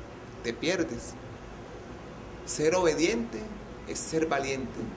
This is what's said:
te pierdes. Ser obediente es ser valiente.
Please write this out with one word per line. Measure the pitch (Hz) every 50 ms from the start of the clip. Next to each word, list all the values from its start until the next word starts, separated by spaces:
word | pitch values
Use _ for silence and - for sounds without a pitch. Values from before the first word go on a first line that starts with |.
| - - - - - - - - -
te | 120 117
pierdes. | - 139 160 185 175 160 - 120 117 - - - - - - - - - - - - - - - - - - - - - - - - - - - - -
Ser | - - - 151 160 180
obediente | 180 175 160 147 143 160 185 226 233 226 - 113 107 107 - - - - - - - - -
es | 139 -
ser | - - 160 160 156 156
valiente. | 147 135 135 135 135 131 - 117 - - - - -